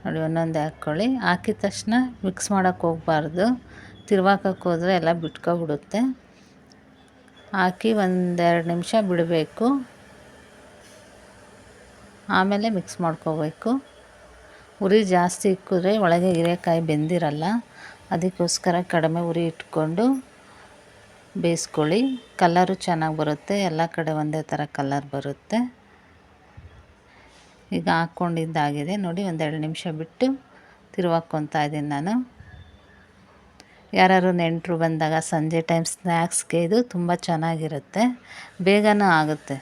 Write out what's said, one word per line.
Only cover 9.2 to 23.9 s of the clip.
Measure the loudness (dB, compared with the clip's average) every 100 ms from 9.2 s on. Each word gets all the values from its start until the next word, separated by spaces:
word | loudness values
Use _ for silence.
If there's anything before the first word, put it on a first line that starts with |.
| 2 0 0 -2 0 0 -4 -18 -20 -20 -20 -20 -20 -20 -20 -20 -20 -20 -20 -20 -20 -20 -20 -20 -20 -20 -20 -20 -20 -20 -2 0
ಆಮೇಲೆ | 2 2 0 -2
ಮಿಕ್ಸ್ | -6 -4
ಮಾಡ್ಕೋಬೇಕು. | -4 -2 -4 -2 -4 -4 -2 -2 -4 -20 -20 -20 -20 -20 -20 -20 -20 -4 4
ಉರಿ | 4 6
ಜಾಸ್ತಿ | 4 2 0 0 0
ಇಕ್ಕಿದ್ರೆ | 0 0 2 2 4
ಒಳಗೆ | 4 2 2
ಹೀರೆಕಾಯಿ | 2 0 0 0 2
ಬೆಂದಿರಲ್ಲ, | 0 0 0 0 -2 -2 -2 -4 -20 -20 -20 -6 -2
ಅದಕ್ಕೋಸ್ಕರ | -2 -2 -2 0 0 -2 0
ಕಡಿಮೆ | 0 0 0 -2
ಉರಿ | -2 -2
ಇಟ್ಕೊಂಡು | -4 -8 -4 -2 0 0 0 -4 -20 -20 -20 -20 -20 -20 -20 -20 -20 -14 -4
ಬೇಯಿಸ್ಕೊಳ್ಳಿ. | -2 -2 -4 -2 0 2 0 -4 -12 0
ಕಲರು | 2 4 2 0 -2
ಚೆನ್ನಾಗಿ | -2 -2 -2
ಬರುತ್ತೆ, | -2 -2 -4 -2 -2
ಎಲ್ಲ | -2 -2